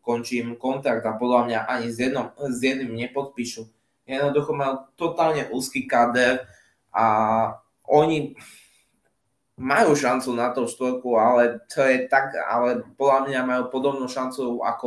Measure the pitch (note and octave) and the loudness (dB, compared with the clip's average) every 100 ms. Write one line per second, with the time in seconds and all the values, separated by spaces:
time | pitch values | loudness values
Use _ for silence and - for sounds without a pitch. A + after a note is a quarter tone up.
0 | - A#2 A#2 B2 A#2 A#2 C3 C3+ C#3 A2+ | -4 -4 -2 -4 -4 -6 -6 -4 -2 -2
1 | A2+ G#2+ B2 B2 A#2 A2 - B2 A#2 A#2 | -2 -4 2 2 2 -2 -2 -4 -6 -4
2 | B2+ C3 A2+ - C#3+ B2 C3 C3 B2+ A2+ | -2 -2 -6 -8 -8 -2 -2 -2 -6 -8
3 | B2 C#3 C#3 - A#2+ - A2+ _ _ _ | -6 -6 -8 -8 -8 -8 -16 _ _ _
4 | - C3+ C#3+ C#3+ D3 C#3+ C#3 C3 - _ | -10 -2 0 0 -2 -2 -2 -4 -10 _
5 | E3+ E3+ D#3+ D#3 A#2+ A#2+ B2+ C3+ B2+ B2+ | -6 0 0 0 -4 -6 -6 -6 0 2
6 | A#2+ A#2+ B2 B2+ - _ _ _ _ G#2+ | 2 4 2 2 -4 _ _ _ _ 0
7 | A2+ G#2+ G#2+ A2+ A2+ - _ _ - D3+ | 2 4 2 2 0 -4 _ _ 2 4
8 | D#3+ D#3 D3 - - - _ _ _ _ | 4 0 -4 -10 -20 -20 _ _ _ _
9 | _ _ _ _ _ - B2+ D3+ A3 C#3+ | _ _ _ _ _ -12 0 4 6 4
10 | C3 C3 B2+ A#2+ A#2+ B2 A#2 - B2+ B2+ | 2 0 -2 -2 -2 -2 -4 -2 -4 -4
11 | B2+ A2+ A2+ B2 A#2+ A#2 - - C3+ B2+ | 0 4 6 6 4 0 -10 0 2 2
12 | B2+ C3+ - - - A#2 B2 A#2+ - - | 2 0 0 -4 -2 0 0 -2 -6 -2
13 | C#3 C3+ C3+ C3 B2+ B2+ B2 C3 C#3 C3+ | 2 4 2 -2 0 -2 -2 -2 -2 -2
14 | B2+ C3+ C3 B2+ B2 A#2+ G#2 A2+ | -6 -6 -6 -4 -4 -2 -4 -4